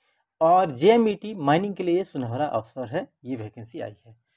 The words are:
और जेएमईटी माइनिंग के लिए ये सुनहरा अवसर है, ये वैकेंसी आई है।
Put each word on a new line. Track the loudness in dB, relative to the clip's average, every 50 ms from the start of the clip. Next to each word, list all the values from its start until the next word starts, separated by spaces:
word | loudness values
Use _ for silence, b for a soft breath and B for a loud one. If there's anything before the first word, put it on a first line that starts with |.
| _ _ _ _ _ _ _ 0
और | 4 4 6 6 4 2 0
जेएमईटी | 2 4 6 6 6 4 2 0 -4 -8 -12 -10
माइनिंग | -4 0 2 2 2 2 -2 -6
के | -6 -2
लिए | -2 0
ये | -2 -2
सुनहरा | -4 -8 -8 -6 -6 -4 -4 -4
अवसर | -2 -4 -4 -6 -6 -10 -12 -10 -8 -6
है, | -8 -8 -8 _ _ -12
ये | -10 -10
वैकेंसी | -8 -10 -10 -12 -16 -18 -16 -14 -12
आई | -12 -12 -14 _ _
है। | -20 -20 _ _ _ _